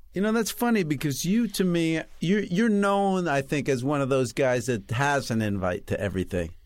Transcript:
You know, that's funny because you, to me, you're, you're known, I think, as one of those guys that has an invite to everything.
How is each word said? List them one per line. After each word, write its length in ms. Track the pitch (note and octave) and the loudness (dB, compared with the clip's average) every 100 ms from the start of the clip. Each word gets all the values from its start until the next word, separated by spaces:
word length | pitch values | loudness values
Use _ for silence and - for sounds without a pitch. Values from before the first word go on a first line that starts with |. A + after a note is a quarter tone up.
| - | -10
You 80 | F3 | -4
know, 100 | G#3 | 0
that's 180 | A3+ A3 | 0 -2
funny 320 | - A#3+ A3 | -2 0 2
because 420 | D#3+ C#3+ D3+ C3 E3+ | 0 -2 -2 -2 0
you, 200 | A3 A3+ | 0 0
to 160 | - | 0
me, 360 | F#3 E3+ E3 D#3+ - - | 0 2 0 -2 -4 -4
you're, 200 | D#3+ G#3 | 0 0
you're 240 | - F3 A#3 | 0 0 2
known, 580 | G3+ G3+ G3+ G3 F#3 E3+ | 4 2 2 2 2 2
I 140 | C#3 | 0
think, 260 | C#3 D3+ C3+ | 0 -2 0
as 160 | C3+ | 0
one 160 | C3 D3 | 0 0
of 80 | C3+ | 2
those 240 | C3+ B2 | 2 2
guys 340 | - C3 B2 A#2 | 0 2 2 0
that 240 | A#2 - | -4 -2
has 400 | A2 C#3+ C#3+ - | -2 0 0 0
an 120 | A2+ | -2
invite 440 | G#2+ G2+ F#2 F#2 - | 0 0 -2 -2 -4
to 120 | A2 | -4
everything. 520 | G2+ F#2 F2+ F#2 E2 - | -2 -2 -2 -2 -4 -8